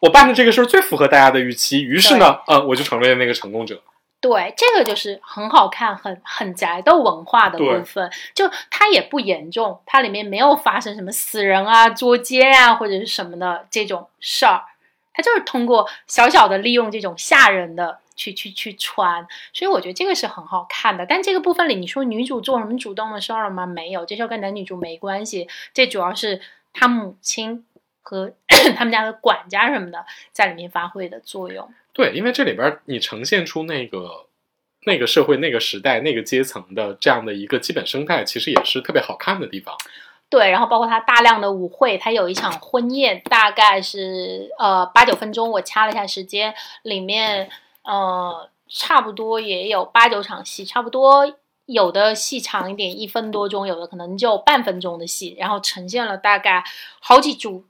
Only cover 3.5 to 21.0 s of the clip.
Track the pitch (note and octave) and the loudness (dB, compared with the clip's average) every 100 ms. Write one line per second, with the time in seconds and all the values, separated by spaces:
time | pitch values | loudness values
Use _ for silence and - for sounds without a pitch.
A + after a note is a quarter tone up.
3.5 | A2 A2+ G#2+ _ _ _ _ B3+ A3 F3+ | -8 -8 -12 _ _ _ _ 0 0 -2
4.5 | - A#4+ A4+ A#3 G3+ G#3 G3 - - G#3+ | 0 2 4 2 -2 -6 -10 -14 -12 2
5.5 | C#4+ C#4 - A#3 F#3+ G3+ F#3 - - G3+ | 4 4 0 -6 -6 -10 -12 -12 -8 -8
6.5 | F3+ F3+ F3 F#3 E4+ A#3 E3 F3 F3+ F#3 | -6 -6 -2 4 6 4 0 0 2 2
7.5 | F3+ C#3+ B2+ F3 - F3+ - - - F#4+ | 2 0 0 -2 -6 -8 -8 -14 -2 -2
8.5 | - - - G#4 F#4 - C#4+ G3 E3 D#3 | -2 -10 0 4 4 0 -6 -2 -4 -4
9.5 | G3 A3 F3+ - C4+ B3 G3+ G#3+ B3+ C4+ | -4 -4 -6 0 0 0 -4 -6 2 4
10.5 | C#4+ B3 G3+ - G#3 F#3+ G#3+ - A3 G3 | 4 0 -2 -6 -12 -10 -8 -8 -4 0
11.5 | F#3+ G3+ A3+ A3+ A#3 B3 A#3+ A#3+ B3+ C4 | 2 4 6 6 4 2 2 2 0 6
12.5 | C4 B3 A3+ A3 F#3+ A3 - F3+ F3 F3+ | 8 8 6 0 -4 -6 -8 -8 -6 -4
13.5 | F3 - - G3+ F#3 F3 _ - - A#3+ | -4 -6 -6 -6 -8 -10 _ -8 2 4
14.5 | G3 - _ _ _ _ - G4 A4+ F#4 | 4 -2 _ _ _ _ -4 0 0 -2
15.5 | C4 A#3+ A#3 - - _ - A#3+ B3 G#3+ | -4 2 2 2 -4 _ 2 6 8 6
16.5 | F#3+ G#3+ A#3+ A3 G#3+ G3 E3+ - D4 A#3+ | 4 0 0 0 -4 -8 -10 2 6 6
17.5 | G3 F3 E3 F3 - _ - - G3 G#3 | 4 -4 -6 -8 -8 _ -14 -14 -12 -14
18.5 | F#3+ A3+ G3 - - F#3 E3+ E3+ - - | -12 -12 -10 -10 -2 -2 -2 -8 -20 -14
19.5 | - F#4 D#4+ F3+ F#3 F#4 F4+ G#3+ - E3+ | -8 -2 -2 -2 -6 -4 -2 -4 -10 -8
20.5 | F#3+ F3 - A3+ F#3+ | -8 -6 -4 -2 -2